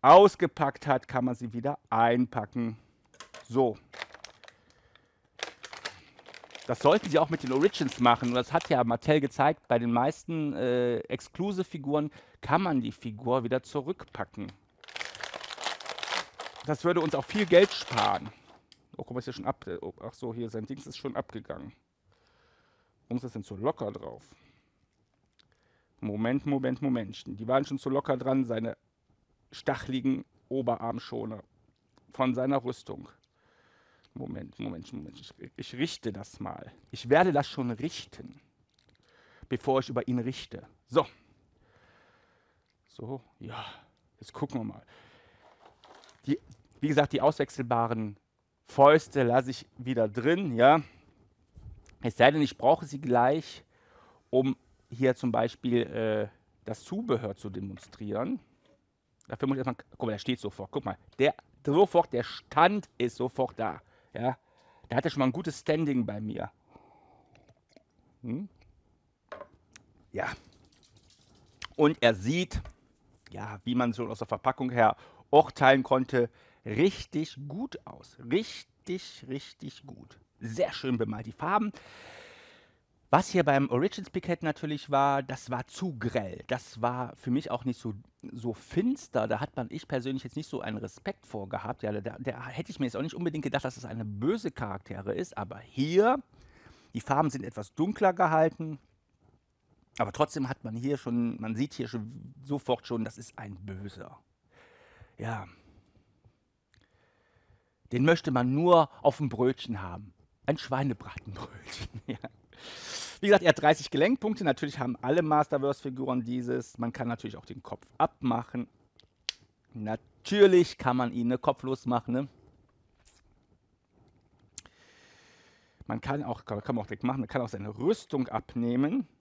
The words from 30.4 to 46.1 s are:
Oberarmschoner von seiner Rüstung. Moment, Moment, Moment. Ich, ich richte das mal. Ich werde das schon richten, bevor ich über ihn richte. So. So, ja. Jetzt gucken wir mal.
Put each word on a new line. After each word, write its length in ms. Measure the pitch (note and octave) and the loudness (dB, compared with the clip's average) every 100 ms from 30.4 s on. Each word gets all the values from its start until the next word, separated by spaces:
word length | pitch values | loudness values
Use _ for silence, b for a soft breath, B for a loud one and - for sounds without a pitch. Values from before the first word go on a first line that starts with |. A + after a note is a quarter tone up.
| _ | _
Oberarmschoner 960 | C3 B2 A#2 A#2 A#2+ - A#2+ A2+ G#2+ - _ _ _ _ _ _ | -2 -2 -2 -2 -6 -8 -8 -8 -10 -16 _ _ _ _ _ _
von 220 | - B2+ | -2 0
seiner 280 | B2 C3 C#3 | 0 0 0
Rüstung. 460 | B2 B2+ - - C3 _ _ b b b b b b b b | -2 -8 -10 -14 -14 _ _ b b b b b b b b
Moment, 440 | B2+ C3+ - - - | -12 -10 -10 -12 -12
Moment, 340 | A2 E2+ - | -10 -10 -12
Moment. 260 | - - - | -14 -14 -18
Ich, 160 | - - - - | -20 -20 -18 -14
ich 180 | - | -14
richte 380 | A#2+ D#3+ - A#2 | -4 -4 -4 -8
das 260 | G2 G2+ - | -8 -12 -10
mal. 320 | G2+ - - - _ | -10 -10 -14 -20 _
Ich 180 | - A#2 | -14 4
werde 240 | D3 F#3 | 6 6
das 160 | C#3+ C#3+ | 4 0
schon 220 | - B2 | -4 -4
richten, 680 | A2 D3 - - - - - _ _ _ _ _ _ b b b b b | -4 -6 -8 -16 -18 -18 -20 _ _ _ _ _ _ b b b b b
bevor 320 | B2 - C3 | -4 2 0
ich 80 | C3 | 2
über 180 | B2 A#2 | -4 -2
ihn 120 | B2 | -2
richte. 480 | A#2 C3 - G#2 - _ _ | -2 -6 -12 -16 -18 _ _
So. 200 | C3 - b b b b _ b b b b b b b b b b b _ _ | 0 0 b b b b _ b b b b b b b b b b b _ _
So, 320 | - A2 C3+ _ _ | -16 -12 -12 _ _
ja. 240 | C3+ - B B B _ _ _ | -14 -12 B B B _ _ _
Jetzt 120 | F#2+ | -20
gucken 280 | - C#3+ C3 | -8 -6 -6
wir 40 | |
mal. 200 | G#2+ G2+ _ b b b b b b b b b - - - | -6 -10 _ b b b b b b b b b -20 -20 -20